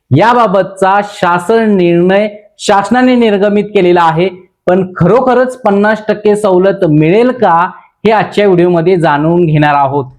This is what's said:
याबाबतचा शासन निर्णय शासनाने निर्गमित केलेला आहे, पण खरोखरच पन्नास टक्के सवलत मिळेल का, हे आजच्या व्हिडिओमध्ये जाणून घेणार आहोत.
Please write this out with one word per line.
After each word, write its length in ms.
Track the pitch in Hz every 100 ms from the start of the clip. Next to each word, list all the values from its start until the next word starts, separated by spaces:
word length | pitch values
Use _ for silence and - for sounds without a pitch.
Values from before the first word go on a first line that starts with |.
| -
याबाबतचा 840 | 131 214 247 220 190 190 - 190 202 202
शासन 600 | - 180 175 175 226 220
निर्णय 560 | 202 170 170 180 196 214 - - -
शासनाने 560 | - 202 196 247 254 247
निर्गमित 480 | 233 202 208 208 208
केलेला 360 | 208 180 175
आहे, 260 | 165 156 185 180 - _ -
पण 180 | 185 185 -
खरोखरच 600 | 170 240 254 247 254 254
पन्नास 440 | 214 196 208 214 -
टक्के 260 | 202 208 208
सवलत 480 | 208 180 190 196 175
मिळेल 400 | 151 156 202 247
का, 220 | 254 202 165 180 - _ _
हे 60 | 208
आजच्या 340 | 214 - - 208
व्हिडिओमध्ये 500 | 175 175 170 165 185
जाणून 480 | 156 143 156 175 170
घेणार 280 | 151 147
आहोत. 300 | 143 139 143 131